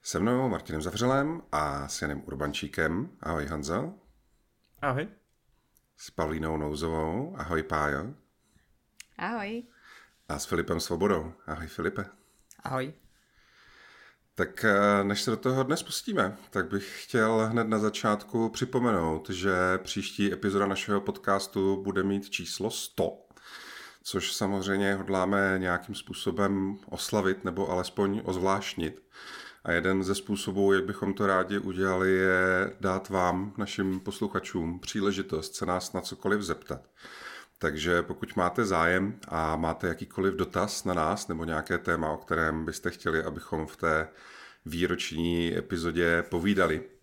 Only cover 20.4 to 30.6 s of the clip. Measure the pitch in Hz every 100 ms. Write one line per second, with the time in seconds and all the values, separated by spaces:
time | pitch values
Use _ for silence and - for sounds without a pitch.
20.4 | 104 98 98 95 - 101 98 - - 98
21.4 | - 101 98 98 98 95 95 101 101 -
22.4 | 85 - 101 - - - 82 - - -
23.4 | - - - - - - - - - -
24.4 | 98 98 95 98 98 98 95 95 92 98
25.4 | 98 95 92 90 - 101 - - - 95
26.4 | 101 98 95 101 - 87 - 110 95 95
27.4 | 95 87 98 90 90 - 101 104 - 92
28.4 | 95 98 104 - 80 - _ - - -
29.4 | - - - 85 90 95 92 101 - 101
30.4 | - 98